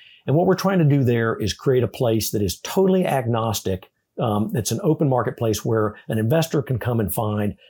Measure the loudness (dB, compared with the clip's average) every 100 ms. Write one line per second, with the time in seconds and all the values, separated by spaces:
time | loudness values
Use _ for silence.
0 | -20 -10 0 2 2 2 2 2 4 4
1 | 4 2 0 0 -4 -2 0 2 0 0
2 | 0 0 0 -2 -2 -4 -4 0 2 2
3 | 0 -2 -2 -2 -2 -2 -4 -6 -8 _
4 | _ -4 -2 0 0 -2 -2 -2 0 0
5 | 2 0 -2 -2 -2 -2 -2 0 -2 -4
6 | -6 -2 0 0 0 -2 -2 -4 -2 -2
7 | -2 -2 -2 -2 -2 -6